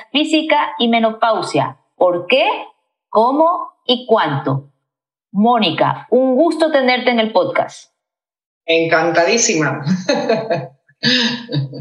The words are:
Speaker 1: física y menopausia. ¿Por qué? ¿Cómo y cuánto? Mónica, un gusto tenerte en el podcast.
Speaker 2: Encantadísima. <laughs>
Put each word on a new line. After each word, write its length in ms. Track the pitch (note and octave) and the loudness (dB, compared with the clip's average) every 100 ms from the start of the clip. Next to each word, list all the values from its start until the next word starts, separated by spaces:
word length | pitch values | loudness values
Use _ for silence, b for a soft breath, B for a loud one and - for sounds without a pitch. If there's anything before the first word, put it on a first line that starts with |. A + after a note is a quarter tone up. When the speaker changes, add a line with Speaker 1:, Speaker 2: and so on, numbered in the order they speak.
| - | -6
Speaker 1:
física 640 | C#4 D#4 D#4 D4+ D4 C4 - | -2 0 0 0 0 -2 -2
y 120 | A#3 | 0
menopausia. 880 | A#3 A3+ A3 A#3 G3+ - - A#2+ - _ - | 2 0 0 -2 -2 -2 -4 -4 -8 _ 0
¿Por 300 | F3+ F3 - | 0 0 0
qué? 220 | C4 F#4+ A#4+ - _ _ _ _ | 0 0 -4 -10 _ _ _ _
¿Cómo 640 | G#3 A#3 D4 D#4+ F4+ - _ - | 2 2 4 2 0 -6 _ -4
y 200 | B3 - | -4 2
cuánto? 680 | A3 D#3+ C#3 C#3 C#3 - _ _ _ _ _ _ | 2 2 -2 -2 -4 -6 _ _ _ _ _ _
Mónica, 760 | F#3+ A3+ A#3+ F3 D3+ C#3 C3+ - | 0 2 2 0 0 0 -2 0
un 260 | B3 C4 B3+ | 2 2 4
gusto 340 | E4 D#4+ D#4+ | 2 2 2
tenerte 420 | C#4+ B3 B3 B3 | 2 2 2 0
en 100 | A#3 | 0
el 100 | G#3+ | 0
podcast. 600 | F#3 - - - - - _ _ _ _ _ _ _ - | 0 0 -2 -4 -8 -20 _ _ _ _ _ _ _ -2
Speaker 2:
Encantadísima. 1200 | E3 D#3+ E3 E3+ E3 F3+ A#3 - E3 D3 C#3+ C#3+ F#3 - | 0 2 0 2 2 2 2 0 0 -2 -4 -2 -4 -2
<laughs> 1500 | A#3+ A#3+ G#3 - E3+ - _ _ - B3 B3+ A#3 - - C#3+ C3+ - | -2 0 -2 -2 -6 -6 _ _ -6 -2 0 -2 -4 -6 -6 -6 -10